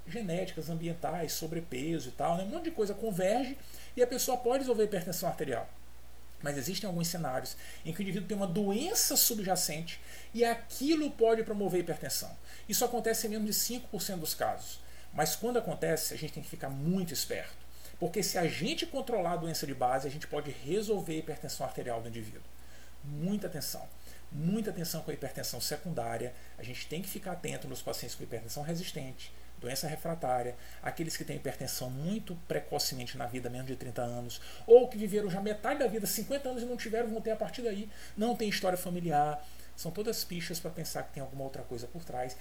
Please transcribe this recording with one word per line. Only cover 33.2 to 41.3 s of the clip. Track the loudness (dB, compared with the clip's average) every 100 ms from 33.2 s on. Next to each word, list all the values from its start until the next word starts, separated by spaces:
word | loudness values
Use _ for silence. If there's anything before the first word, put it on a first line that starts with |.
| -4
vida, | -2 -4
menos | -4 -4
de | -6
trinta | -4 -2
anos, | -2 -2 -6 -6 -8 2 12
ou | 12 12
que | 2
viveram | 2 2 2
já | 0
metade | 0 0 0 2
da | 2
vida, | 2 0
cinquenta | 0 0 0 0
anos, | -2
e | -2
não | -2
tiveram, | -2 0 0
vão | 0
ter | 0
a | 0
partir | -2 -2
daí. | -2 -2 -4 -6 -6 0
Não | 2 2
tem | 0
história | 2 2 2
familiar. | 0 0 4 4 4 2 -4 -8 -8 -6
São | -6
todas | -2 -2 -2 -2
pistas | -4 -4 -4
pra | -4
pensar | -4 -4 -4
que | -4
tem | -6
alguma | -6